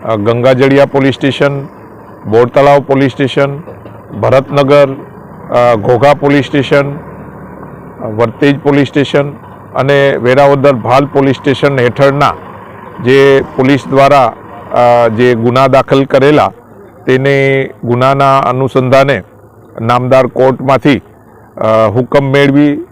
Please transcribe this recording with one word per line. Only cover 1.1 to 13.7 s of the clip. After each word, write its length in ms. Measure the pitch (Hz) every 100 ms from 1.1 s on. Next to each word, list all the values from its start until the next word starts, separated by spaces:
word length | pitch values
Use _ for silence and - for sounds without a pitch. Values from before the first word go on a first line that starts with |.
સ્ટેશન, 500 | - 143 127 143 139 139 - - - - - -
બોરતળાવ 500 | 110 123 143 139 143
પોલીસ 320 | 131 139 135
સ્ટેશન, 440 | - 135 - 139 139 - - - - - 107
ભરતનગર, 680 | 110 131 131 143 135 143 139 135 - - - - -
અ, 220 | 120 123
ઘોઘા 400 | 117 101 123 143
પોલીસ 320 | 139 143 143 127
સ્ટેશન, 460 | 147 127 143 143
અ, 1120 | 143 - - - - - - - - - - 113
વર્તેજ 540 | 110 117 - 143 139
પોલીસ 280 | 143 143 135
સ્ટેશન 400 | 156 139 147 143 - - - -
અને 420 | - 131 143 139 104
વેરાવદર 560 | 117 131 139 139 135
ભાલ 340 | 131 104 127 143
પોલીસ 300 | 139 139 131
સ્ટેશન 420 | - 127 143 139
હેઠળના 560 | 120 - 139 139 139 82 - - - - - -
જે 400 | 123 135 139 135 127 -
પોલીસ 280 | 131